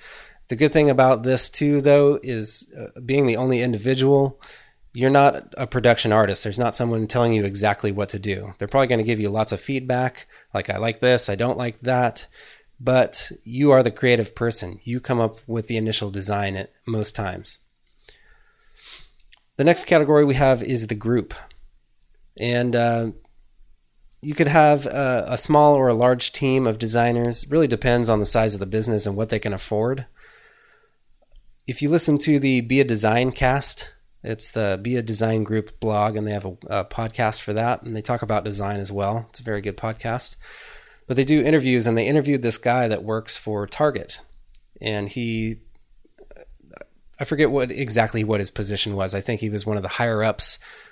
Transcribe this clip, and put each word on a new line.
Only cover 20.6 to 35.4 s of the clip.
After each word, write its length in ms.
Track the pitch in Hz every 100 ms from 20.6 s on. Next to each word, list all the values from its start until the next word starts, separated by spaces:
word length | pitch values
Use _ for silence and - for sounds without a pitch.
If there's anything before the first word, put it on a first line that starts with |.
is 240 | 117 123 110
the 80 |
group. 400 | 110 110 123 95 - - - - _ _ _ _ _ _ -
And, 400 | 120 120 123 120
uh, 360 | 117 117 113 - _ _ _ _ - _ _ _ - _
you 120 | 147
could 140 | 147 151
have 380 | 160 151 147 135
a, 380 | 139 135 123 -
a 100 | 120
small 360 | - 151 147
or 140 | 143 131
a 60 |
large 380 | 113 123 123 -
team 340 | - 139 131 123
of 120 | 110
designers. 640 | 117 117 117 120 120 117
It 60 | -
really 180 | 151 160
depends 400 | 113 131 120 117
on 120 | 107
the 60 | 101
size 280 | 120 110
of 60 | 104
the 60 | 95
business 400 | 110 110 107 101
and 100 | 101
what 120 | 110
they 100 | 110
can 140 | 107
afford. 540 | 98 - 107 113 135 123 _ - - _ _ _ _ _ _ _ _ _ - - _ -
If 140 | 120
you 100 | 147
listen 280 | 160 160 147
to 220 | 151 147
the 200 | 135 127
Be 200 | 117 131
a 40 |
Design 460 | 131 113 107 117 127
cast, 580 | - 131 135 - - - - _ _
it's 260 | - 113 -
the 300 | - 104 95
Be 140 | 107 123
a 60 |
Design 420 | 113 107 113 113